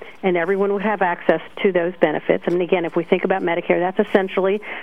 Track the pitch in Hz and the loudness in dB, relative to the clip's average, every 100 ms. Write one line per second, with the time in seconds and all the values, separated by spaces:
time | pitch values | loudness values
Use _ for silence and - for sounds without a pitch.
0 | - - 196 180 165 196 202 202 202 202 | -20 -4 0 0 0 0 0 0 -2 0
1 | 180 175 - 160 - - 202 180 170 185 | 0 0 0 0 -2 -2 0 2 0 0
2 | 165 156 - 180 190 175 170 185 170 175 | 0 0 0 0 2 0 2 0 0 -4
3 | 165 180 190 190 180 170 - 170 180 190 | 0 0 0 -2 0 -2 0 0 0 0
4 | 208 208 190 - 190 208 - - | 2 2 2 0 0 0 -4 -12